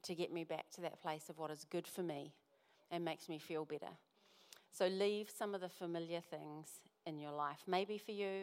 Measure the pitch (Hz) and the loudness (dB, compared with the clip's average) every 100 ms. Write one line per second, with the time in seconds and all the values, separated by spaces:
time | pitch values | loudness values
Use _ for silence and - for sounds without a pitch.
0 | - 170 180 170 160 156 - - 170 - | -4 0 0 0 -2 -2 -4 -4 -4 -2
1 | 165 156 - 156 156 151 - 175 - - | -2 -2 -4 -6 -4 -4 -2 -2 0 -2
2 | 170 143 156 - _ _ _ - - 170 | 0 0 -4 -10 _ _ _ -18 -4 0
3 | 165 - - 151 - 156 151 147 - 170 | 2 0 -4 -6 -2 -2 0 -2 -4 -10
4 | _ _ - - - - - - 185 190 | _ _ -20 -20 -20 -20 -6 4 6 8
5 | 202 208 208 - 208 190 180 - 175 170 | 6 6 0 -2 0 0 -2 -4 -2 0
6 | 165 170 - 151 151 151 156 - - _ | 0 -2 -2 -8 -6 -8 -10 -14 -18 _
7 | 170 151 147 147 147 151 185 185 196 208 | -6 -4 -2 0 0 0 4 4 4 -2
8 | 220 202 196 196 | -2 0 0 0